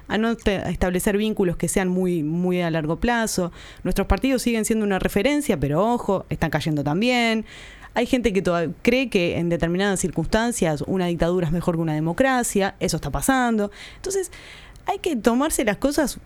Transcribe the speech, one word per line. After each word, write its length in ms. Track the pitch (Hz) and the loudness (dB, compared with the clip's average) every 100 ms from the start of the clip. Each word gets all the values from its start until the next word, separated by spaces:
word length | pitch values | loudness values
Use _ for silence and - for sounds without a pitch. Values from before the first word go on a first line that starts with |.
| - | -4
a 100 | 208 | 0
no 180 | 226 226 | 0 0
te-, 220 | - 190 | 0 0
a 120 | - | -2
establecer 480 | 165 185 180 220 202 | 0 0 0 0 0
vínculos 400 | 214 214 185 160 | 0 0 0 0
que 100 | 170 | -2
sean 220 | - 185 | 0 0
muy, 340 | 180 185 175 | 0 0 0
muy 380 | 151 170 180 180 | 0 0 0 0
a 100 | 170 | 0
largo 280 | 160 151 165 | 0 -2 0
plazo. 520 | 240 233 220 - 170 - - - | 0 0 0 -2 -4 -6 -18 -8
Nuestros 240 | 180 - - | -2 0 2
partidos 340 | 196 262 254 | 2 2 2
siguen 240 | 240 226 208 | 2 0 0
siendo 200 | 220 208 | 0 2
una 140 | 185 | 0
referencia, 600 | 185 202 202 294 285 170 | 2 2 2 2 0 0
pero 260 | 139 151 220 | 2 2 2
ojo, 320 | 240 - 185 - | 0 0 -2 -2
están 200 | 160 160 | -2 0
cayendo 340 | 151 165 151 | 0 0 0
también. 600 | 139 160 240 247 233 220 220 - - - - | 0 0 2 2 2 0 -4 -14 -20 -20 -8
Hay 120 | - 240 | -4 0
gente 260 | 254 226 | 2 2
que 100 | 190 | 2
toda-, 280 | 180 170 165 180 | 2 0 -2 0
cree 260 | - 247 262 | 2 2 2
que 280 | 202 175 - | 0 0 0
en 120 | 170 | 0
determinadas 500 | 170 170 175 202 185 | 0 0 0 0 0
circunstancias 800 | 180 165 160 220 233 226 170 147 - | -2 -2 0 0 0 0 0 0 -2
una 200 | 190 175 | -2 0
dictadura 380 | 170 170 180 165 | 0 0 2 0
es 40 | |
mejor 220 | 170 175 165 | 0 0 0
que 60 | |
una 120 | 165 | 0
democracia, 800 | 151 160 170 262 254 233 202 190 - | 0 -2 2 2 2 0 0 -2 -2
eso 160 | 190 160 | -2 -2
está 160 | 143 | -4
pasando. 580 | 139 - 262 240 226 202 - - - | -4 -2 0 2 0 -2 -6 -20 -12
Entonces, 340 | 370 392 359 - - - - - - | -6 -6 -6 -12 -20 -20 -20 -12 -8
hay 140 | 381 | -4
que 160 | 370 254 | -2 0
tomarse 480 | 233 233 302 - 233 | 2 2 2 0 0
las 100 | 196 | 0
cosas 400 | 269 294 269 - | 0 2 0 -2